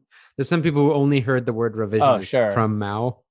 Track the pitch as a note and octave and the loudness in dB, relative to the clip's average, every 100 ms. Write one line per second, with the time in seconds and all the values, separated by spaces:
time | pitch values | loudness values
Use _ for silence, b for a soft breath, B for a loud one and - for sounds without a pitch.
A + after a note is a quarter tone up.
0 | _ b b - C3+ E3+ D#3+ C#3+ C#3+ D3 | _ b b -8 -2 0 0 2 2 2
1 | C#3+ C#3+ A#2+ C3 A#2+ A2+ A#2 G#2+ G#2+ A2 | 2 2 0 -2 -2 -2 -4 -2 -2 2
2 | C#3 A2+ F#2+ C3 A2 G2+ A2 G#2+ G2+ G#2 | 2 2 0 0 0 2 0 -2 -4 -4
3 | B2 - _ | -6 -8 _